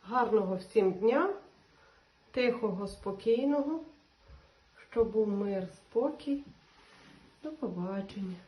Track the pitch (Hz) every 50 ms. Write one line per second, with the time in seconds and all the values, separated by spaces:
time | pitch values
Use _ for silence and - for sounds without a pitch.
0 | - 185 233 247 240 208 214 214 196 185 190 185 - - - 220 190 185 170 180
1 | 202 226 254 302 349 403 392 - - - - _ _ _ _ _ - - _ _
2 | _ _ _ _ _ _ - 254 247 240 233 - 220 208 180 190 202 196 - -
3 | - 202 190 - - 226 233 240 269 285 285 285 277 294 320 330 - - - _
4 | _ _ _ _ _ - - - - _ _ _ _ _ _ - - _ - 233
5 | 226 226 220 220 214 208 202 202 202 202 196 190 185 175 - - _ _ - 226
6 | 262 294 302 - - 285 277 285 - - - - _ _ _ - - - - -
7 | - - - - - - _ _ - 311 311 - 285 196 175 175 180 185 196 196
8 | 196 - - 202 190 185 180 175 -